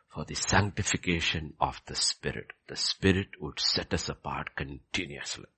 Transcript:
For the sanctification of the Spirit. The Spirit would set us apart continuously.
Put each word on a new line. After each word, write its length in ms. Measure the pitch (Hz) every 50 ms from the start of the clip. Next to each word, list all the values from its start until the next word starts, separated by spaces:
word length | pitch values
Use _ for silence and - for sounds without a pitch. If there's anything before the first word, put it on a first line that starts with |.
| _ _ -
For 120 | - 78
the 100 | - 90
sanctification 1160 | - - - 98 92 104 101 - - 98 - - 87 - 92 87 82 - - - 82 78 73 - -
of 220 | - 67 - - -
the 100 | - -
Spirit. 560 | - - - - - - 71 - - - - - _ _
The 80 | - 69
Spirit 540 | - - - - - 95 95 90 95 98 - - -
would 200 | - 71 - -
set 340 | - - - - 85 - 92
us 160 | 82 - -
apart 460 | 71 - - 73 69 71 76 - -
continuously. 920 | - 71 69 73 64 - _ - 101 90 71 69 65 - - - - - - _